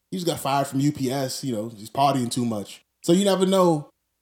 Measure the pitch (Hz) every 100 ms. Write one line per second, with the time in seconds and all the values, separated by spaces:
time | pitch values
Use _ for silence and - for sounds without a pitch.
0 | - 185 170 143 139 139 135 135 147 147
1 | 127 139 131 - 139 110 117 107 107 -
2 | 143 131 117 127 120 107 98 - _ _
3 | - 180 196 185 190 190 180 151 147 _
4 | _ _